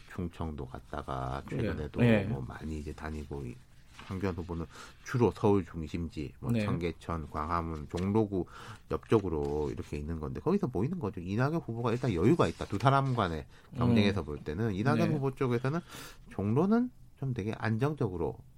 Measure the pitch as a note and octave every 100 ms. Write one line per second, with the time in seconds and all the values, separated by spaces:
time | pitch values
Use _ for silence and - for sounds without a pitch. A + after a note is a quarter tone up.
0 | - - E2+ - E2 D2 C2 B1 - D2
1 | C#2+ C2 B1+ C2+ - C#3+ G#2+ - D2 -
2 | A#2 G#2+ G2 C2+ B1 - D2+ D#2 D2+ C#2+
3 | D#2 D#2 C#2+ C#2+ C2 B2+ - - - -
4 | - F#2+ F#2+ F2 E2+ E2+ D#2+ - - -
5 | - B2 G#2+ - G#2+ G2+ E2+ E2+ D#2 E2+
6 | D#2+ - C2+ - B2+ A#2 G#2 F2+ E2+ E2
7 | - E2 C#2+ D#2+ D2+ E2+ E2 D#2 C#2+ F2
8 | F#2+ G#2+ G#2 F#2+ E2 - - - - -
9 | - A2+ F#2+ D#2 C#2+ D2+ D2 A#1+ D#2 D2
10 | D2 E2 D2 C2 - G3+ C3+ F2+ B2 F#3
11 | G2+ F#2 E2+ G#2 C3+ E3 - A2+ A#2+ A#2+
12 | C3 E2+ G#2 E3+ G2+ - D#2 G2 C3 C3+
13 | C3+ A#2+ F#2 D#2+ - - - B2 B2 A#2
14 | G2+ F#2+ D2+ D2 - D#2+ A2+ F#2 B2 D#3
15 | D#3+ D#3 C3+ - C3 A#2+ C#3 E3 - -
16 | - - - - G2+ A#2+ G3 A3+ B3 -
17 | - - C3+ A#2+ G#2 - A2 A2 C#3 D3
18 | A2+ F2+ D2 - -